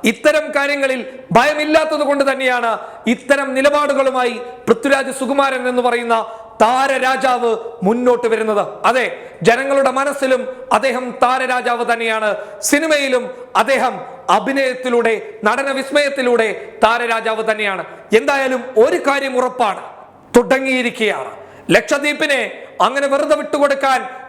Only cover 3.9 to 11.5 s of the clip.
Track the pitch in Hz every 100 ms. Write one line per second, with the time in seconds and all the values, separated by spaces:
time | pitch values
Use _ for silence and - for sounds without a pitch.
3.9 | 269 269 254 247 226 - - - 226 277
4.9 | 269 262 - 247 277 277 262 247 247 247
5.9 | 240 240 226 214 - - - 220 254 269
6.9 | 262 254 262 262 247 233 220 - - 185
7.9 | 233 247 240 240 220 214 208 180 - 196
8.9 | 247 208 - - - 170 233 269 277 269
9.9 | 262 277 277 262 254 254 - - 220 269
10.9 | 240 254 208 247 262 254